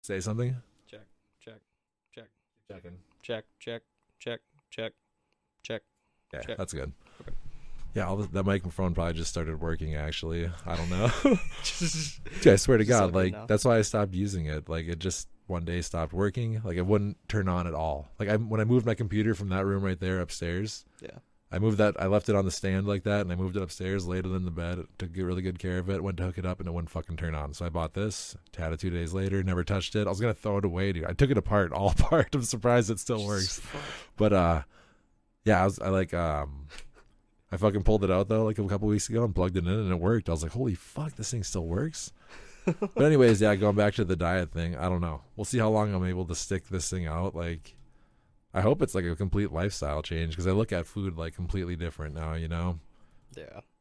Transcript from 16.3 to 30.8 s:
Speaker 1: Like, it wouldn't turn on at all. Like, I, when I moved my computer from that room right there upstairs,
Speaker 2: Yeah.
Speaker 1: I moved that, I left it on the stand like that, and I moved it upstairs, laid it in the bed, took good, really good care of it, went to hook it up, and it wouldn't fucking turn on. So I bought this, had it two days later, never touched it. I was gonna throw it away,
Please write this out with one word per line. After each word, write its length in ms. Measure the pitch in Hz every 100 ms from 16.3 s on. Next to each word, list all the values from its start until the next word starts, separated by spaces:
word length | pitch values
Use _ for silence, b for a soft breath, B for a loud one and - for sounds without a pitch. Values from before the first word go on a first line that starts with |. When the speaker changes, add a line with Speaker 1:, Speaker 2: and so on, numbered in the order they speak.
| 123 113 110
Speaker 1:
Like, 120 | 110 85
it 80 | 90
wouldn't 300 | 104 101 - -
turn 200 | 110 95
on 180 | 87 87
at 60 |
all. 340 | 78 80 71 71 -
Like, 100 | 104
I, 80 | 107
when 240 | 113 110
I 40 |
moved 200 | 110 127
my 100 | 120
computer 400 | 110 110 104 107
from 160 | 98 101
that 140 | 95
room 200 | 98 98
right 140 | 98 90
there 200 | 92 92
upstairs, 640 | 87 - 85 87 107 - _ _
Speaker 2:
Yeah. 180 | - - _ _ _
Speaker 1:
I 80 | 90
moved 180 | 110 104
that, 160 | 107 -
I 40 | 95
left 200 | 104 -
it 60 |
on 100 | 101
the 60 | 95
stand 380 | - 95 95 101
like 160 | 101
that, 160 | 104 104
and 100 | 95
I 60 | 87
moved 200 | 95 98
it 60 |
upstairs, 460 | 90 - 92 98 87
laid 180 | 90 92
it 40 |
in 120 | 92
the 60 | 90
bed, 300 | 82 85 90 - -
took 140 | 87
good, 100 | 87
really 180 | 90 90
good 180 | 92 87
care 180 | 92 90
of 100 | 92
it, 140 | 98
went 140 | 98 87
to 80 |
hook 120 | 90 90
it 80 |
up, 140 | 90 90
and 80 | 90
it 60 |
wouldn't 180 | 85 82
fucking 260 | 92 - 80
turn 200 | 85 78
on. 180 | 73
So 100 | 80
I 40 | 87
bought 260 | 82 80
this, 420 | - 104 - - - _ -
had 140 | 80
it 80 | 80
two 100 | 92
days 220 | 85 85
later, 260 | 92 95 95
never 180 | 92 90
touched 320 | 87 101 -
it. 140 | 107 98
I 20 |
was 80 | 95
gonna 160 | 117
throw 240 | - 107 101
it 60 |
away, 260 | 98 87